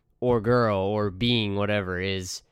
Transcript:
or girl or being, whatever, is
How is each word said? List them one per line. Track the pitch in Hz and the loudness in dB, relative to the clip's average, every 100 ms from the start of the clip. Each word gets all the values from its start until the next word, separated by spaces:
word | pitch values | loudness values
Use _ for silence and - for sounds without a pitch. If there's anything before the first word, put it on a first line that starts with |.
| _ - | _ -4
or | 123 117 | 0 2
girl | 107 123 113 98 | 2 2 2 2
or | 98 107 104 | 0 0 -2
being, | 90 120 120 104 101 | 0 0 2 0 -2
whatever, | 104 104 92 90 | 0 0 -2 -4
is | 95 95 92 - _ | -4 -4 -6 -12 _